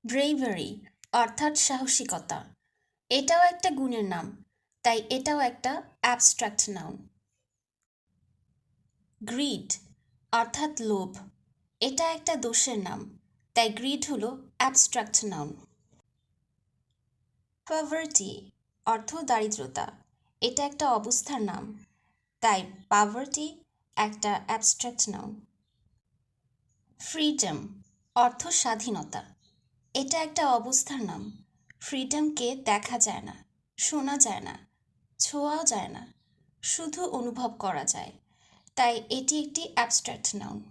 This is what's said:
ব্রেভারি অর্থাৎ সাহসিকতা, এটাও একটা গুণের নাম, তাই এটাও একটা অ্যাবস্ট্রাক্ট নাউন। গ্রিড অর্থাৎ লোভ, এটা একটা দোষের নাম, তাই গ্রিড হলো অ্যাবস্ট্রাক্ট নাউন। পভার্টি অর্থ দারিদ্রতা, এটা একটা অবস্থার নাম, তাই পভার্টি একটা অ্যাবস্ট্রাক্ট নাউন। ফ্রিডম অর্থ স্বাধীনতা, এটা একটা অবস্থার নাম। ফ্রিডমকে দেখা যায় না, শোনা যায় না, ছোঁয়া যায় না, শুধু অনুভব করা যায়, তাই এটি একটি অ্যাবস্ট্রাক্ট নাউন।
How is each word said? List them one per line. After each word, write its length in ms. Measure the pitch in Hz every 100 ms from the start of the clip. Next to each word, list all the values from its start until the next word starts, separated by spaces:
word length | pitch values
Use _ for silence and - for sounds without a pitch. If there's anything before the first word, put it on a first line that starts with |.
ব্রেভারি 640 | 226 262 285 285 254 180 - - - _ - 240
অর্থাৎ 300 | 226 - 302 302 -
সাহসিকতা, 720 | 262 262 - 254 - - 160 - _ _ _ _ _ _
এটাও 320 | 262 269 339 349
একটা 180 | 349 370 269
গুণের 260 | 269 226 196
নাম, 120 | 175 - - - _ _ _
তাই 140 | 240 226 220 262
এটাও 220 | 285 294 254
একটা 220 | 247 254 311 - _
অ্যাবস্ট্রাক্ট 580 | 240 247 - - 214 208 -
নাউন। 200 | 190 160 - - _ _ _ _ _ _ _ _ _ _ _ _ _ _ _ _ _ _ _ _ _
গ্রিড 480 | 214 240 285 208 - - - - _ _ _
অর্থাৎ 400 | 233 233 277 302 302 220
লোভ, 220 | 202 185 - - _ _ _ _ _
এটা 240 | 247 269 330 320
একটা 160 | 320 311
দোষের 340 | 240 226 269 220 185
নাম, 120 | - - - _ _ _
তাই 120 | 233 226 214
গ্রিড 240 | 262 285 -
হলো 180 | 254 220 262 - _
অ্যাবস্ট্রাক্ট 580 | 262 262 - 233 214 - 214
নাউন। 160 | 165 147 147 - _ _ _ _ _ _ _ _ _ _ _ _ _ _ _ _ _ _ _ -
পভার্টি 640 | 311 294 311 320 - 196 202 190 _ _ _
অর্থ 240 | - 226 220 320 269
দারিদ্রতা, 560 | 233 214 214 135 - 71 - _ _ _ _
এটা 200 | 240 247 285
একটা 160 | 285 294 220
অবস্থার 420 | 214 - - 269 208
নাম, 140 | 175 214 - - _ _ _ _ _
তাই 160 | 226 190 185 - -
পভার্টি 520 | 208 208 233 277 294 311 - _ _ _ -
একটা 340 | 214 214 208 202 -
অ্যাবস্ট্রাক্ট 540 | 220 - - 247 240 214
নাউন। 180 | 196 208 214 - _ _ _ _ _ _ _ _ _ _ _ _ _ _ _
ফ্রিডম 580 | - 330 302 294 202 147 104 - - _ _
অর্থ 260 | - 240 247 349 339
স্বাধীনতা, 600 | 247 220 233 190 143 - - _ _ _ _ _ _
এটা 220 | 269 269 330 320
একটা 160 | - 294 240
অবস্থার 440 | 240 262 - 277 202
নাম। 120 | 165 208 - _ _ _ _
ফ্রিডমকে 600 | - 269 262 294 302 302 240 262 220
দেখা 280 | 208 - 247 220
যায় 160 | 180 -
না, 80 | - _ _ _ -
শোনা 380 | - 302 269 285
যায় 180 | 226 196 -
না, 80 | - - _ _ _ _ -
ছোঁয়া 400 | - 285 294 302 285
যায় 180 | 208 -
না, 80 | - - _ _ _ _ _
শুধু 380 | - - 320 339 359 254
অনুভব 320 | 240 240 240 220
করা 220 | 196 156 143
যায়, 180 | - - - _ _ _ _ - -
তাই 160 | 240 233 220 262
এটি 180 | 269 302
একটি 200 | 294 320 339
অ্যাবস্ট্রাক্ট 540 | - 233 - - 214 - 202
নাউন। 180 | 208 208 214